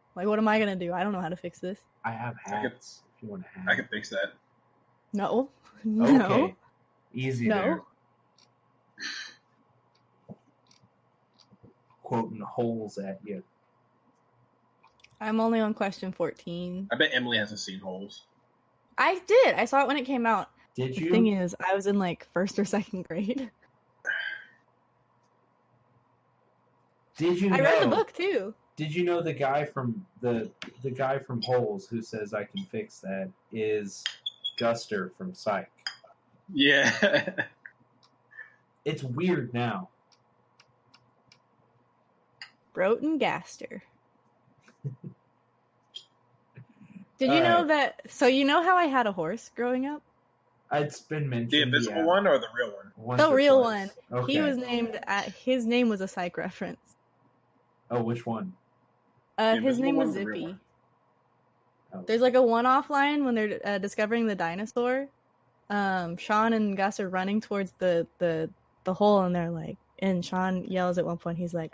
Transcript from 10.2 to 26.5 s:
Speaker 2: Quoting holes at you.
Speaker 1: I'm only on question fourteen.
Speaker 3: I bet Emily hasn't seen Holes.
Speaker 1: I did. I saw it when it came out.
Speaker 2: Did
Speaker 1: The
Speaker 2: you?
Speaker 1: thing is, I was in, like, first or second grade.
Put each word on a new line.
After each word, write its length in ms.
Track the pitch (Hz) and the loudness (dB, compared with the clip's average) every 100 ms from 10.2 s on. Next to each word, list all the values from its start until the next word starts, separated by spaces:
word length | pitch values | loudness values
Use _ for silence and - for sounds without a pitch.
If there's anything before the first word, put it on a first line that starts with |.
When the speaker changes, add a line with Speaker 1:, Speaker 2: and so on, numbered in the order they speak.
| - - _ _ _ _ _ _ _ _ _ _ _ _ - _ _ _ | -20 -20 _ _ _ _ _ _ _ _ _ _ _ _ -20 _ _ _
Speaker 2:
Quoting 360 | - 120 110 110 | -6 -4 -4 -8
holes 560 | 101 - 117 113 107 98 | -10 -4 -4 -4 -8 -10
at 220 | 98 95 | -10 -10
you. 200 | 104 95 - _ _ _ _ _ _ _ _ _ _ _ _ _ _ _ _ _ | -12 -12 -14 _ _ _ _ _ _ _ _ _ _ _ _ _ _ _ _ _
Speaker 1:
I'm 200 | 214 220 | -4 0
only 200 | 226 226 | 2 2
on 140 | 214 | 0
question 380 | 214 202 - 185 | 0 -2 -2 -8
fourteen. 760 | - 165 - - 170 180 180 196 | -2 -2 -2 -8 -8 -6 -8 -6
Speaker 3:
I 40 | 127 | 0
bet 160 | - | 2
Emily 240 | 127 123 113 | 2 0 0
hasn't 220 | 104 104 | -2 -6
seen 200 | - 95 | -10 -10
Holes. 440 | 95 90 101 - - _ _ _ _ _ _ - | -10 -12 -12 -16 -20 _ _ _ _ _ _ 0
Speaker 1:
I 220 | 277 359 - | 0 0 4
did. 300 | 453 427 - | 6 6 4
I 100 | 226 | 2
saw 160 | 269 | 2
it 60 | 262 | 2
when 100 | 285 | 0
it 80 | 254 | -2
came 200 | 262 233 | 0 2
out. 240 | 208 - _ _ - | 0 -2 _ _ -6
Speaker 2:
Did 200 | 131 127 | -4 -2
Speaker 1:
The 60 | |
Speaker 2:
you? 100 | 160 | 2
Speaker 1:
thing 160 | 220 226 | 4 4
is, 280 | 196 180 - 180 | 4 -2 -4 -2
I 80 | 196 | 0
was 120 | 196 | 2
in, 120 | 202 | 2
like, 280 | 180 160 - | 0 -4 -4
first 240 | 175 196 - | -2 -2 0
or 60 | 202 | -2
second 420 | 208 - 185 - | -2 -4 -8 -8
grade. 420 | 165 202 269 247 - _ _ _ _ - - - - - _ _ _ _ _ _ _ _ _ _ _ _ _ _ _ _ _ _ _ _ | -6 -4 -4 -8 -14 _ _ _ _ -6 -6 -6 -12 -16 _ _ _ _ _ _ _ _ _ _ _ _ _ _ _ _ _ _ _ _